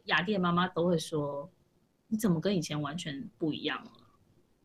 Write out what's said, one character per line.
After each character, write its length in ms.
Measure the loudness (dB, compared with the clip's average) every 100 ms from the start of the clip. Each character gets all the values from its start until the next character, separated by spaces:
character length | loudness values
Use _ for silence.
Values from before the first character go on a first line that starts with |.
| 0
雅 160 | 2
蒂 120 | 2
的 60 | 2
妈 120 | 4
妈 160 | 4 2
都 180 | 2 2
会 120 | 2
说 500 | 0 -2 -2 -4 -10 _ _ _ _ _ -6
：“你 80 | 0
怎 120 | 2
么 120 | 2
跟 120 | 2
以 80 | 0
前 200 | -2 -4
完 160 | -4 -6
全 320 | -6 -8 -10 -4
不 160 | -2
一 100 | -2
样 140 | -2 -4
了？ 140 | -8 -20 -20 _ _ _ _ _